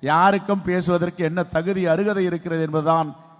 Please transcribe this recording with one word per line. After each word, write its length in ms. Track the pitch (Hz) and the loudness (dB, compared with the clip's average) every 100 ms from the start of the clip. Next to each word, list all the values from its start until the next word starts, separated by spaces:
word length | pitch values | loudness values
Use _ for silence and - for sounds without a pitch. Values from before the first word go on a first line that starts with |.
யாருக்கும் 600 | 139 156 185 196 196 202 | 2 4 4 2 0 -2
பேசுவதற்கு 600 | 175 180 175 175 175 - | 0 -2 0 0 0 -2
என்ன 160 | 160 175 | -4 -2
தகுதி, 380 | 175 160 170 190 180 | -2 -2 -2 -2 0
அருகதை 380 | 160 202 202 | 2 0 0
இருக்கிறது 380 | 180 170 175 165 | -2 -2 -4 -4
என்பதுதான் 480 | 160 156 151 165 156 139 - - | -2 -2 2 0 0 -8 -20 -20